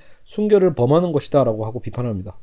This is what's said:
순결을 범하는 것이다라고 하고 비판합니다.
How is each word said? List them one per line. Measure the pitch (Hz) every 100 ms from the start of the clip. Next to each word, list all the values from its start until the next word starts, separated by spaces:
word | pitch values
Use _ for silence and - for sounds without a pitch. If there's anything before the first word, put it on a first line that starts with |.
| - -
순결을 | - - 214 208 185
범하는 | 143 123 156 175
것이다라고 | 147 - 143 120 110
하고 | 110 120
비판합니다. | 110 123 123 101 95 -